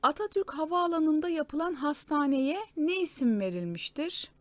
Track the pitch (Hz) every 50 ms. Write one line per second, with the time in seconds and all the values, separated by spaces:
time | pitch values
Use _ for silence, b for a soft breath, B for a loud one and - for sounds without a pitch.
0 | - 262 294 - 427 415 - 392 392 - 285 285 311 311 339 359 349 349 339 330
1 | 320 311 311 302 330 349 330 311 285 - - 302 330 359 339 262 269 294 294 -
2 | - - 302 294 285 277 277 269 269 269 320 392 440 - _ 330 294 330 370 381
3 | 359 - - - 269 240 220 202 196 190 175 180 175 170 170 165 - - _ -
4 | 302 349 - - - - _ _